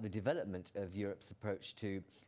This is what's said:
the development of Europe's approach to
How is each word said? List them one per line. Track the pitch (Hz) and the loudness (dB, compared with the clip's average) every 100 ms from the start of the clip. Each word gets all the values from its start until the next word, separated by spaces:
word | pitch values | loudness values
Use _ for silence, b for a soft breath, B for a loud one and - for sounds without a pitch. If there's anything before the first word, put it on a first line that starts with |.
the | 110 | 0
development | 104 104 165 101 92 87 101 | 2 4 4 2 -2 -2 -2
of | 95 95 | -2 2
Europe's | 101 95 - | 0 0 -8
approach | 101 107 98 - - | -4 0 0 -2 -2
to | 104 98 82 B | 0 0 -2 B